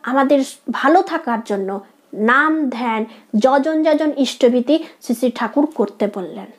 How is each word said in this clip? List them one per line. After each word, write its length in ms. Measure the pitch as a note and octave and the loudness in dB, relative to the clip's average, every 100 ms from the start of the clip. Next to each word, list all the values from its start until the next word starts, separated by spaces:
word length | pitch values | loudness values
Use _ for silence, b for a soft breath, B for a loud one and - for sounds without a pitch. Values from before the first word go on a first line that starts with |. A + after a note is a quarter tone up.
| - | 0
আমাদের 300 | C4+ C#4 C#4+ C4 - - - | 0 2 2 0 -8 -10 -2
ভালো 200 | C4+ F4 F#4+ | 4 4 2
থাকার 300 | D#4+ B3+ A3+ - | -6 -4 -6 -4
জন্য 200 | G3+ F#3+ G3 b b _ F3+ A3 | -6 -4 -8 b b _ -2 2
নাম 220 | C4 D#4 D#4 C#4 | 4 2 0 -2
ধ্যান, 260 | A#3 A#3+ A3 A#3 B B G#3+ | -4 -4 -4 -6 B B 2
যজন 320 | C4 C#4 D4+ D#4 D#4 | 4 2 2 0 2
যজন 240 | D4+ D#4 C#4 | 2 0 0
ইষ্টভীতি 500 | B3+ - B3 B3 B3 D#4+ D#4+ B | -4 2 2 4 2 0 -2 B
শ্রী 100 | - A#3 | -6 -2
শ্রী 100 | B3 A#3+ | -2 -2
ঠাকুর 260 | A3+ C#4 D4+ - | -2 0 0 -2
করতে 280 | G3+ - G3+ | -4 -2 -4
বললেন। 340 | G3+ E3+ G#3+ G3 | -4 -10 -12 -16